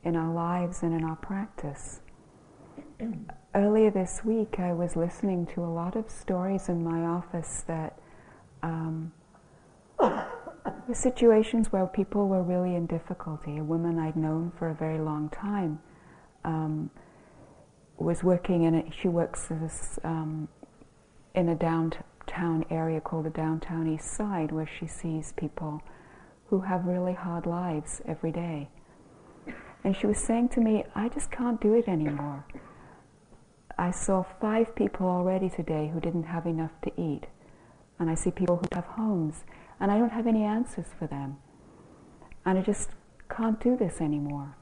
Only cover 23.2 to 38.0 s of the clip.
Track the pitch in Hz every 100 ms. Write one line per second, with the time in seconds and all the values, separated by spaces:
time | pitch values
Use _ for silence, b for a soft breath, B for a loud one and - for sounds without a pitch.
23.2 | 160 160 160 160 - 165 160 156 - -
24.2 | 208 185 156 160 156 - 165 - 170 156
25.2 | 151 - 156 - 156 151 B B B B
26.2 | B B - 190 190 185 180 180 180 180
27.2 | 175 170 170 170 180 151 147 - - 156
28.2 | 165 165 170 151 143 - - - - -
29.2 | - - - B B B 190 190 208 214
30.2 | - 233 247 - 220 214 - - 226 294
31.2 | - - 240 226 208 233 226 170 151 147
32.2 | 147 143 - B B B B B B -
33.2 | _ - - _ - - 175 180 - 190
34.2 | 185 - 214 220 226 - 202 - 185 180
35.2 | 180 185 185 - 160 156 151 165 170 170
36.2 | 160 170 170 160 160 - - - 165 143
37.2 | - B B B B B B -